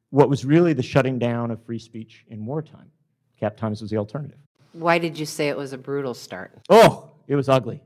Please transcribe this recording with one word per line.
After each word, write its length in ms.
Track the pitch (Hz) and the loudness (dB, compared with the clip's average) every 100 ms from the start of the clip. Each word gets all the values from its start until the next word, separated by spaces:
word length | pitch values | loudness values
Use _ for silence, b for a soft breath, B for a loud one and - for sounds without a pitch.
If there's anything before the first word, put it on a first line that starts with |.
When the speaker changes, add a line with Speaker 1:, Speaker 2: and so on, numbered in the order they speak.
| _ | _
Speaker 1:
what 180 | 139 131 | 2 4
was 160 | 143 | 2
really 280 | 131 160 175 | 2 2 2
the 100 | 139 | 0
shutting 360 | 117 143 131 127 | 0 0 0 -2
down 320 | 120 117 117 | -2 -2 -6
of 100 | 107 | -8
free 160 | - 117 | -10 -12
speech 440 | - 117 110 _ - | -12 -18 -18 _ -20
in 180 | 110 107 | -14 -10
wartime. 420 | 156 156 - - _ _ _ _ _ | -10 -12 -18 -20 _ _ _ _ _
Cap 160 | 107 - | -8 -6
Times 240 | 110 107 | -8 -8
was 100 | 104 | -6
the 60 | 107 | -6
alternative. 420 | 104 147 147 - _ _ _ | -6 -8 -12 -18 _ _ _
Speaker 2:
Why 260 | 165 170 170 | -4 0 0
did 200 | 170 147 | 0 -6
you 80 | 151 | -8
say 220 | - 147 | -4 -4
it 80 | 139 | -4
was 160 | 139 | -8
a 60 | 131 | -10
brutal 360 | 127 139 135 | -8 -6 -6
start? 380 | 120 - 92 92 - - | -8 -12 -14 -14 -8 6
Speaker 1:
Oh, 400 | 208 185 - - _ - | 8 8 6 -10 _ -4
it 80 | |
was 140 | 143 135 | -2 2
ugly. 340 | 131 123 - | 2 0 -10